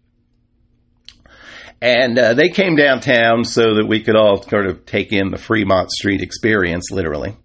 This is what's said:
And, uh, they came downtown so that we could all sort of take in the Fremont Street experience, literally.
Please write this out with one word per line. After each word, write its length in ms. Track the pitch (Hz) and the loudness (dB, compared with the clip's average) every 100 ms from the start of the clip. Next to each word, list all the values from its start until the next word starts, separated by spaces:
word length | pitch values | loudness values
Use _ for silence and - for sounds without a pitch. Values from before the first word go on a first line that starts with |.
| _ _ _ _ _ _ _ _ _ _ _ _ _ - - - - _ | _ _ _ _ _ _ _ _ _ _ _ _ _ -20 -20 -20 -20 _
And, 360 | 120 120 127 117 | 0 2 2 2
uh, 160 | 117 | 2
they 160 | 120 175 | 2 2
came 260 | 180 190 156 | 0 0 2
downtown 680 | 143 127 123 123 117 117 | 2 0 0 2 2 2
so 320 | 117 123 113 107 | 0 0 2 2
that 100 | 107 | 0
we 140 | 110 | -2
could 140 | 110 110 | 2 4
all 260 | 107 101 | 4 2
sort 240 | - 104 98 | -2 -2 -2
of 180 | 85 | -6
take 300 | - 104 95 | -6 -6 -2
in 160 | 104 95 | -2 -2
the 80 | 92 | -6
Fremont 520 | - 113 98 95 92 | -4 -2 0 0 -2
Street 300 | - 104 98 | -4 -4 -4
experience, 680 | 92 - 113 107 87 85 87 | -6 -4 -2 0 0 -4 -6
literally. 440 | 98 82 73 67 110 | -6 -6 -6 -8 -12